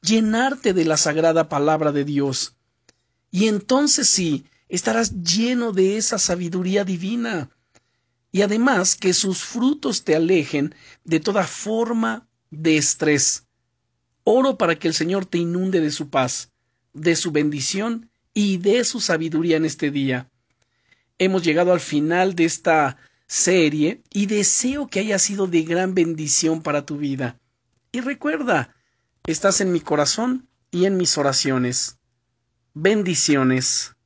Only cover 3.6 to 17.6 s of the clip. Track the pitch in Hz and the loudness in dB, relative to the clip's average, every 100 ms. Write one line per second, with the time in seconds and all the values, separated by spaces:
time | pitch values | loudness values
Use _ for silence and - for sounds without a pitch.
3.6 | - 262 294 - 240 - 170 139 - _ | 0 2 2 2 2 0 0 -2 -4 _
4.6 | _ 180 - 220 226 196 165 180 233 247 | _ -4 -2 0 -2 -4 -2 0 0 0
5.6 | 233 190 190 208 208 208 - 180 175 180 | -2 0 2 2 -2 -2 -2 -2 -4 -4
6.6 | 180 196 196 180 190 233 233 190 131 _ | -2 -2 -2 -4 -4 -4 -4 -6 -8 _
7.6 | _ _ _ _ _ _ _ 180 202 214 | _ _ _ _ _ _ _ 0 0 2
8.6 | 254 226 180 - 185 180 196 180 - 240 | 2 2 0 0 0 0 0 -4 -6 -2
9.6 | 254 294 277 208 - 156 165 185 143 147 | 0 0 -4 -4 0 2 4 2 2 -2
10.6 | 139 - - - - 160 156 202 165 - | -2 -6 -20 -20 -2 -2 0 0 -2 -4
11.6 | 202 220 233 233 226 220 _ _ _ 151 | -6 -4 -2 -2 -2 -4 _ _ _ -4
12.6 | 160 156 143 - 156 147 - - _ _ | 0 2 0 0 0 2 0 -4 _ _
13.6 | _ _ _ _ _ _ - 233 269 220 | _ _ _ _ _ _ 2 4 2 2
14.6 | 175 165 165 156 160 196 185 175 170 175 | 0 0 -2 -2 0 -2 -2 -2 -2 -2
15.6 | 190 190 156 147 143 139 127 - - _ | 0 0 0 -4 -2 0 0 -4 -12 _
16.6 | _ _ _ - 160 160 180 147 147 147 | _ _ _ -4 0 0 0 0 0 -2